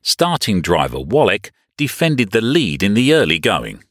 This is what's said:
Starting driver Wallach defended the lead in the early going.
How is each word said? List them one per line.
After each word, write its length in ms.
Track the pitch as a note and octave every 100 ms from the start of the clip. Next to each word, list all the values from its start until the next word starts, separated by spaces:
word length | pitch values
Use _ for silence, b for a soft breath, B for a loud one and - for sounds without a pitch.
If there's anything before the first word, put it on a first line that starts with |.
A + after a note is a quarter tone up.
Starting 580 | - - F3 D#3+ - F#2+
driver 380 | E2 E2 C#2 B1+
Wallach 520 | C2+ C3+ A#2 G#2 - _ _ -
defended 520 | C#3+ - E3 C#3 G#2
the 120 | A2+
lead 420 | A2+ D#3+ A2 C#2+
in 100 | G2
the 180 | G#2+ B2+
early 280 | D#3 F#2 E2
going. 440 | A2+ E2+ A1+ G#1 _